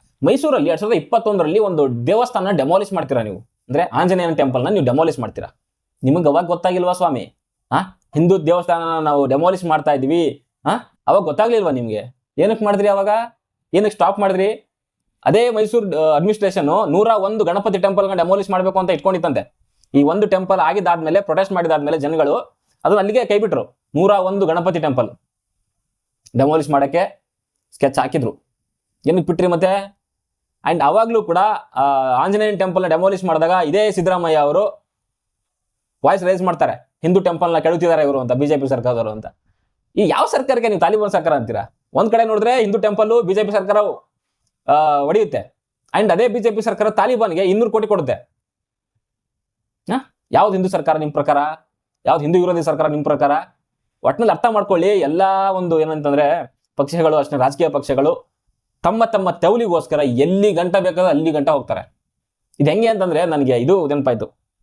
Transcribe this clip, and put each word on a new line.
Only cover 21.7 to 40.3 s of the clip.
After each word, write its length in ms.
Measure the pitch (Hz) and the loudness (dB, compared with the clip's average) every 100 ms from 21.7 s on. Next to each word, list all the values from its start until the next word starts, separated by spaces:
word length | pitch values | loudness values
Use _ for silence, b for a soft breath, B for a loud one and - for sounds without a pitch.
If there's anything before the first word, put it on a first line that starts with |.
| 156 143 160 | 0 0 -2
ಜನಗಳು 380 | 143 160 143 220 - _ _ _ | -2 0 0 0 -4 _ _ _
ಅದನ್ನ 140 | - 202 | -2 0
ಅಲ್ಲಿಗೆ 260 | 196 226 | 0 0
ಕೈ 140 | 226 208 | 0 0
ಬಿಟ್ರು. 260 | 208 147 | 0 -4
ನೂರ 460 | - _ _ 143 196 | -6 _ _ 0 2
ಒಂದು 360 | 202 185 196 180 | 2 0 -2 0
ಗಣಪತಿ 340 | 170 170 165 | 0 0 -2
ಟೆಂಪಲ್ 300 | 151 127 110 - _ _ _ _ _ _ _ _ _ _ _ 120 | -2 -2 -2 -6 _ _ _ _ _ _ _ _ _ _ _ 0
ಡೆಮಾಲಿಷ್ 320 | 139 156 143 | 2 0 0
ಮಾಡಕ್ಕೆ 540 | 143 139 - 190 - _ _ _ _ _ | 0 0 -2 -2 -6 _ _ _ _ _
ಸ್ಕೆಚ್ 260 | - 139 131 | -2 -2 0
ಹಾಕಿದ್ರು. 360 | 131 160 117 - _ _ _ _ _ _ 139 | -2 -2 -4 -8 _ _ _ _ _ _ 0
ಏನಕ್ಕೆ 200 | 180 165 | 0 0
ಬಿಟ್ರಿ 200 | 170 180 | 0 0
ಮತ್ತೆ? 580 | 170 185 196 202 _ _ _ _ _ _ _ - | 2 0 -2 -6 _ _ _ _ _ _ _ -4
And 100 | 170 | 0
ಅವಾಗ್ಲೂ 400 | 143 190 233 226 | 2 2 2 0
ಕೂಡ, 160 | 175 170 208 196 - 127 | 0 0 0 -2 -6 -2
ಆ, 60 | 139 135 131 123 | 0 0 0 0
ಆಂಜನೇಯನ 340 | 170 208 214 196 | 0 0 0 -2
ಟೆಂಪಲ್ನ 280 | 185 180 180 | -2 0 0
ಡೆಮಾಲಿಷ್ 380 | 160 190 190 | 0 0 0
ಮಾಡಿದಾಗ 440 | 185 160 165 185 160 | 0 0 2 2 2
ಇದೇ 220 | 185 214 | 2 0
ಸಿದ್ದರಾಮಯ್ಯ 460 | 196 175 180 170 156 | 0 0 0 2 2
ಅವರು 520 | 147 165 208 - _ _ _ _ _ _ _ _ _ _ _ _ | 2 2 0 -4 _ _ _ _ _ _ _ _ _ _ _ _
ವಾಯ್ಸ್ 200 | 139 196 | 0 2
ರೈಸ್ 180 | 180 185 | 2 0
ಮಾಡ್ತಾರೆ, 540 | 180 165 135 - _ _ | 0 0 -2 -4 _ _
"ಹಿಂದೂ 180 | 160 185 | 0 2
ಟೆಂಪಲ್ನ 380 | 185 165 175 160 | 2 0 0 0
ಕೆಡುತ್ತಿದ್ದಾರೆ 440 | 160 170 170 160 | 0 0 2 2
ಇವರು" 180 | 143 135 | 2 0
ಅಂತ, 120 | 123 | -2
ಬಿ 140 | 127 143 | 0 0
ಜೆ 100 | 151 | 0
ಪಿ 120 | 135 | 0
ಸರ್ಕಾರದವರು 420 | 131 120 117 107 | -2 -2 -2 -4
ಅಂತ. 160 | 107 107 _ _ _ _ _ _ - | -8 -14 _ _ _ _ _ _ -2
ಈ 120 | 196 | 0
ಯಾವ 180 | - | 0
ಸರ್ಕಾರಕ್ಕೆ 420 | 370 | 0